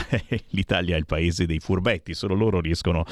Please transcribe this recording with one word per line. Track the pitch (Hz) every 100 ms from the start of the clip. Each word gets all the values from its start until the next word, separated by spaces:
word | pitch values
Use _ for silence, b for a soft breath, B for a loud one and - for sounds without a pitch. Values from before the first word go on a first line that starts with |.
| - 120 -
<laughs> | 113 -
l'Italia | 95 - 90 87 82
è |
il | 76
paese | 78 85 82 85
dei | 78
furbetti, | - 92 101 107 - 82
solo | 101
loro | 95 113 92
riescono | 80 82 - 82 80